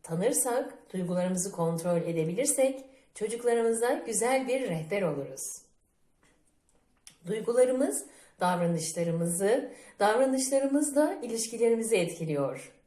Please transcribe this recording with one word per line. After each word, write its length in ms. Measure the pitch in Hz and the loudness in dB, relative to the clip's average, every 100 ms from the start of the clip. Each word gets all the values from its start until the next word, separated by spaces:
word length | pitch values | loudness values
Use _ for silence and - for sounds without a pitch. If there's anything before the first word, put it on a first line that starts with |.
tanırsak, 880 | - 165 214 285 254 240 - - - | -6 0 0 2 0 0 -2 -10 -8
duygularımızı 600 | 190 175 180 180 185 196 | -6 -2 0 0 -2 -4
kontrol 440 | - 165 165 175 170 | -2 -2 0 0 0
edebilirsek 880 | 165 165 160 185 285 - 262 269 - - _ | 0 -2 -2 0 0 2 0 0 -14 -20 _
çocuklarımıza 800 | - 208 233 240 233 226 226 240 302 - | -8 -6 -2 0 2 2 2 0 -2 -2
güzel 420 | 196 240 262 254 | -2 2 0 0
bir 200 | 269 240 | -2 -2
rehber 340 | 160 156 202 | -4 -2 -2
oluruz. 600 | 180 143 135 - - - _ _ _ _ _ _ _ _ _ _ _ _ _ _ - _ - | 0 -2 -8 -10 -12 -14 _ _ _ _ _ _ _ _ _ _ _ _ _ _ -20 _ -6
Duygularımız 800 | 220 220 240 254 254 285 - - - - _ | -4 0 4 4 4 0 -2 -10 -20 -20 _
davranışlarımızı, 1300 | 180 175 170 165 - 175 170 165 170 175 196 262 285 - - - | 0 2 0 0 -4 -4 -2 0 -2 0 2 2 -2 -14 -20 0
davranışlarımız 1000 | 208 226 269 262 262 269 269 285 294 277 | 2 4 4 2 2 2 2 2 2 2
da 220 | 311 392 | 2 0
ilişkilerimizi 760 | 233 226 - 226 233 226 220 214 | -6 -6 -6 0 2 2 2 2
etkiliyor. 760 | 165 - 160 143 139 127 - _ | 2 -2 -2 0 -2 -4 -14 _